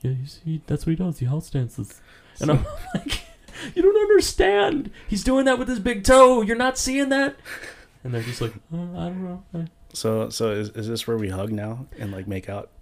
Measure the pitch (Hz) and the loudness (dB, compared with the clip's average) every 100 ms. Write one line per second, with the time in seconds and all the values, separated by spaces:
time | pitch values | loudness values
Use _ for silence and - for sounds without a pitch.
0 | 127 131 139 - 160 160 - 151 170 160 | -4 -4 -8 -10 -6 -6 -4 -4 -2 -2
1 | 180 151 123 151 - 139 120 - 101 - | -2 -2 -2 -2 -4 -4 -4 -6 -12 -14
2 | - - - - - 147 587 587 719 698 | -20 -20 -20 -4 2 2 0 -8 -8 -8
3 | - - - - - - 262 359 370 415 | -6 -8 -10 -20 -20 -16 -6 2 4 6
4 | 415 392 - - 370 403 392 285 - - | 6 6 4 2 4 4 2 0 -4 -10
5 | - 202 262 262 262 247 254 240 240 214 | -6 -2 2 4 4 2 0 -2 -2 2
6 | 196 262 262 247 214 233 247 254 254 277 | 8 10 10 8 2 0 0 0 -2 0
7 | 269 269 277 - - - - - - _ | 0 2 0 -4 -14 -16 -16 -20 -20 _
8 | 127 120 113 120 113 104 - 165 175 180 | -8 -6 -6 -6 -6 -8 -10 -10 -8 -8
9 | 170 185 180 180 - 165 165 _ - - | -8 -8 -8 -12 -12 -10 -10 _ -16 -6
10 | 113 110 113 - 113 104 107 113 110 117 | -2 -2 -4 -4 -2 -2 -6 -8 -6 -6
11 | - 113 101 95 107 107 107 120 135 - | -4 -4 -4 -4 -6 -6 -6 -10 -14 -12
12 | 101 95 98 95 95 101 - - | -10 -10 -8 -8 -8 -10 -12 -2